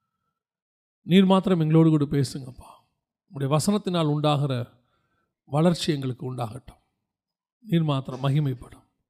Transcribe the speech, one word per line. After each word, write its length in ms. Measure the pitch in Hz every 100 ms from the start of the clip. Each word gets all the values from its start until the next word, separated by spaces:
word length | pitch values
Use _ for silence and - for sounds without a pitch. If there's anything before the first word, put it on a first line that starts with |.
| _ _ _ _ _ _ _ _ _ _ -
நீர் 180 | 180
மாத்திரம் 360 | 190 190 185 185
எங்களோடு 280 | 156 156 160
கூட 160 | 156
பேசுங்கப்பா. 640 | 143 147 131 151 127 - - - _ _ _ _ _
உம்முடைய 160 | 135 135
வசனத்தினால் 560 | 151 147 208 202 175 160
உண்டாகிற 640 | 147 147 143 143 127 117 _ _ _ _ _ _ _
வளர்ச்சி 480 | _ 139 170 170 -
எங்களுக்கு 420 | 147 135 120 127
உண்டாகட்டும். 460 | 127 117 120 - - _ _ _ _ _ _ _ _
நீர் 180 | - 170
மாத்திரம் 400 | 156 139 131 131
மகிமைப்படும். 640 | 135 139 147 127 - - _ _